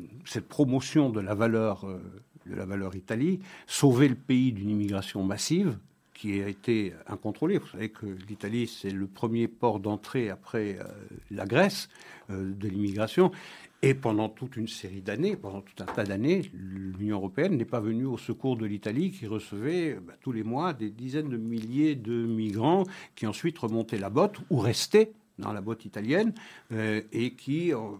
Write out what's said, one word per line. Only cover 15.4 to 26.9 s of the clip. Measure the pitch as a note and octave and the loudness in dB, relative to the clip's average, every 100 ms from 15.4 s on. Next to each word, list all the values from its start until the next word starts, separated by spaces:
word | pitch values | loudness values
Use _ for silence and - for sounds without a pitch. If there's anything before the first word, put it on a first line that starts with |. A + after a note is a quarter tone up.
| G2+ G2 | -6 -10
tout | - - | -12 -12
un | G2+ | -6
tas | - | -2
d'années, | G2+ G2 C3 F#3+ - | 0 2 2 2 0
l'Union | F#2 F#2+ F#2+ F#2+ F#2 G#2 G#2 | -8 -10 -8 -8 -4 -2 0
européenne | G2 - F#3 D3+ | -2 0 2 2
n'est | |
pas | A2+ A#2+ | 0 -2
venue | G#2+ A2+ | 0 -2
au | C3+ A#2 | -2 -4
secours | - A2+ C3+ B2 | -6 -4 -2 0
de | A2 | -2
l'Italie | G#2 G#2+ A#2 F#3+ | -4 -2 0 -2
qui | F#3+ A2+ | -2 -6
recevait, | G#2+ - G2+ B2+ F3 E3 | -6 -6 -6 -2 -2 -2
bah, | G#2+ F2 - | -4 -12 -10
tous | - | -4
les | A#2 | -4
mois | A2 B2 F3+ | -2 -2 -2
des | C3+ A2 | -2 -6
dizaines | A2 B2+ D3 D3+ | -6 -6 -4 -2
de | A#2+ | -4
milliers | A2+ A#2 A2 C3 D#3 C#3+ | -4 -4 -2 2 4 2
de | G#2+ A#2+ A#2 | -2 0 0
migrants | A2 A2 G2+ C3 F#3 F#3 - - - | 0 0 2 4 4 2 -4 -16 -4
qui | A2 | -4
ensuite | G2+ E3+ E3 | -2 -4 -2
remontaient | A#2 A2+ A2 G#2+ | -2 0 0 -2
la | F#2+ | 0
botte | A2+ G3+ G3+ - | 2 2 2 0
ou | D3 | 2
restaient | G#2+ A2+ - G#3 A3 - _ - | 4 2 4 6 6 2 _ -10
dans | G#2 | -8
la | G#2 | -6
botte | G2+ A2+ G#2+ | -6 -6 -8
italienne, | G#2+ G#2+ E3 A3 G#3 - - - | -6 0 2 2 -2 -10 -20 -8
euh, | A2 A2 | -2 0